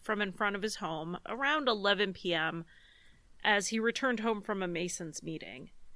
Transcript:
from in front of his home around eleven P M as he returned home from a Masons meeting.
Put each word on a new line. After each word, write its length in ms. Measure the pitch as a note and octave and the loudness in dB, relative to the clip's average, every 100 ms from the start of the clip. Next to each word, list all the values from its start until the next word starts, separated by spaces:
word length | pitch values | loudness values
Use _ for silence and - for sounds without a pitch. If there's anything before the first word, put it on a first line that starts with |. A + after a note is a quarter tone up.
from 180 | - G#3 | -2 0
in 120 | G3+ | 0
front 240 | F3+ G#3 G3 | 2 0 2
of 80 | |
his 140 | G#3+ - | -2 -2
home 420 | F3 D#3+ D#3+ F3 - | -4 -4 -4 -6 -6
around 380 | A#3 C#4 D4+ C#4+ | -2 2 4 4
eleven 460 | G#3+ G3 G3 G3+ | 4 4 4 2
P 200 | F3+ F#3 | 0 0
M 320 | E3 D#3+ E3 E3 - - - - - - - | 2 0 -2 -8 -16 -20 -20 -20 -20 -20 -2
as 240 | - G#3 G3 | 2 4 2
he 120 | A3 | 2
returned 420 | A3+ A3+ C4 A#3 | 0 2 2 2
home 200 | A3+ G#3+ | 2 0
from 220 | G#3 G3+ | -2 -2
a 40 | F#3 | 0
Masons 540 | E3+ F3 - E3 D3+ | 0 -2 -4 -6 -8
meeting. 480 | E3 D#3 F2 B2 D#3+ - - | -8 -8 -8 -12 -16 -16 -16